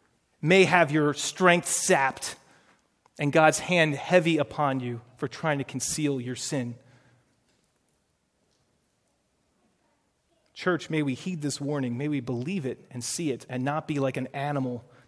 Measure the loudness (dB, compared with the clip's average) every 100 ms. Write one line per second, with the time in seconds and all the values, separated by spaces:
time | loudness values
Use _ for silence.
0 | _ _ _ _ 4 6 6 6 4 4
1 | 2 0 -4 2 4 4 2 0 2 2
2 | 2 -2 -10 -12 _ _ _ _ _ _
3 | _ -4 2 6 6 4 2 2 2 0
4 | 4 4 4 2 0 -2 -2 -2 -4 -8
5 | -12 -10 -10 -4 -2 -2 -4 -6 -4 -2
6 | -2 -2 -6 -8 -6 -4 -4 -8 -18 _
7 | _ _ _ _ _ _ _ _ _ _
8 | _ _ _ _ _ _ _ _ _ _
9 | _ _ _ _ _ _ _ _ _ _
10 | _ _ _ _ _ -6 -2 -2 -2 -2
11 | -2 -4 -6 -6 -6 -4 -4 -4 -4 -4
12 | -4 -4 -4 -4 -4 -4 -4 -8 -12 -10
13 | -8 -4 -4 -4 -6 -6 -4 -4 -4 -2
14 | -2 -2 -6 -6 -4 -2 -4 -6 -12 -20